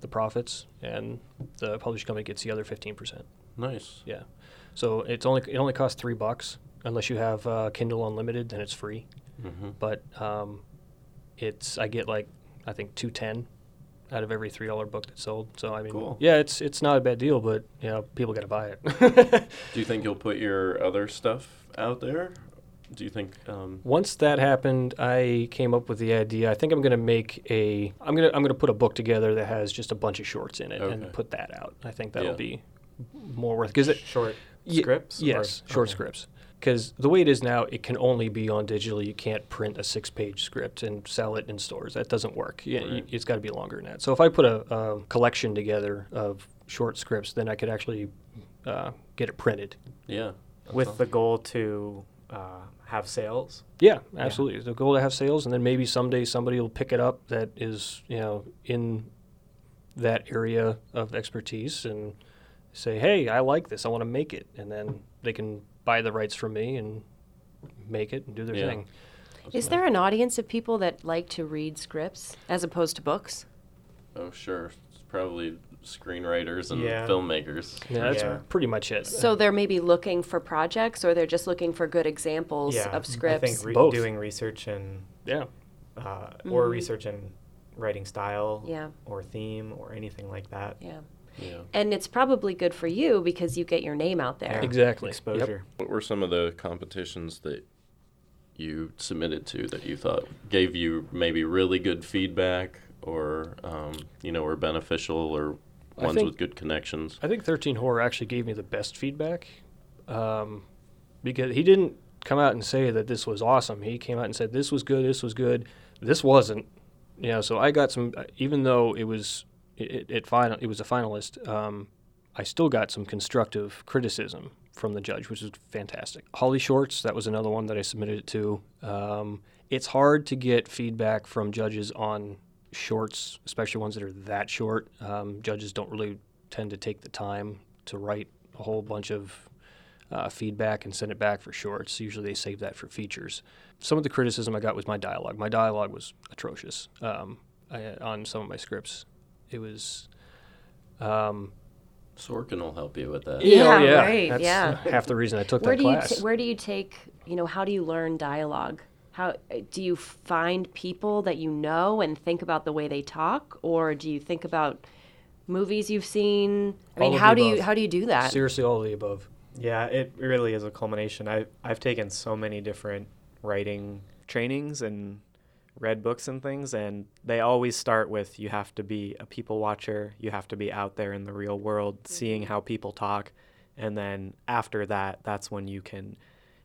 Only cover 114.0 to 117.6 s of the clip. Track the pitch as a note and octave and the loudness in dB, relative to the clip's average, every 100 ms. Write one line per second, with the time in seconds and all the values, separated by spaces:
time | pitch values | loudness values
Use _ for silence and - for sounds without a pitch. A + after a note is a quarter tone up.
114 | - A#2+ A2 A2+ A2+ B2+ C#3 C#3+ C#3 C3+ | -4 -4 -4 -2 -2 0 0 0 2 2
115 | C3 C3 A#2+ A2+ B2 A#2+ A#2+ - - - | 4 2 -2 0 2 2 -2 -16 -20 -8
116 | A2 C3 C3+ C3 G#2+ G#2 - - - - | 2 4 10 10 10 2 -8 -18 -20 -20
117 | - - A#2 A2+ G#2 A2 | -20 -6 0 0 2 4